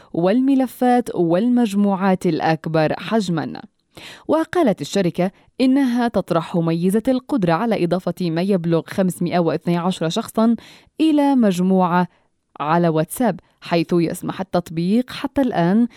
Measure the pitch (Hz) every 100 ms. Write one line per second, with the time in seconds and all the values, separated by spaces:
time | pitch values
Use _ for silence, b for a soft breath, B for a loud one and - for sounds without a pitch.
0 | B - 180 240 262 269 254 - 247 247
1 | - - 170 175 240 240 233 196 202 190
2 | 196 185 185 160 156 160 165 160 151 -
3 | 175 226 180 165 131 - - _ _ B
4 | B B B 311 320 359 277 185 147 202
5 | 175 165 185 b b - 262 269 262 240
6 | 240 - - 165 165 180 165 165 180 214
7 | 269 254 - 285 175 165 233 202 170 180
8 | 180 - 180 160 196 190 170 165 - -
9 | 185 - 175 180 165 151 - 175 175 185
10 | 165 214 - - 226 226 B B B -
11 | 320 302 285 269 214 175 185 190 175 175
12 | 175 _ _ _ _ - 147 170 170 156
13 | 160 - 240 165 _ _ - 226 165 175
14 | 160 - - - 190 175 - 165 175 226
15 | 254 - 269 - 254 - 170 208 240